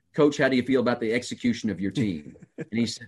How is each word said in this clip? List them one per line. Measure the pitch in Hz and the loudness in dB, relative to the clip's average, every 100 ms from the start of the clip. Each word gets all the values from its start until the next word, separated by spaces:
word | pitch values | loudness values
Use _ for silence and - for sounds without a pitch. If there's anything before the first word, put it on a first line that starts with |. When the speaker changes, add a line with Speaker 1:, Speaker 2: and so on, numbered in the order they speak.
| _ | _
Speaker 1:
"Coach, | - 147 147 | 2 2 4
how | 131 | 2
do | 131 | 2
you | |
feel | 123 131 | 2 2
about | 117 117 | 2 0
the | 110 | 0
execution | 120 - - 123 - 110 | -2 -4 -2 0 0 -2
of | 90 | -2
your | 98 | -4
team?" | 95 107 80 69 - - | -2 -2 -4 -10 -20 -18
Speaker 2:
<laughs> | - | -14
Speaker 1:
And | - 113 | -6 -2
he | 110 | -2
said, | - | -4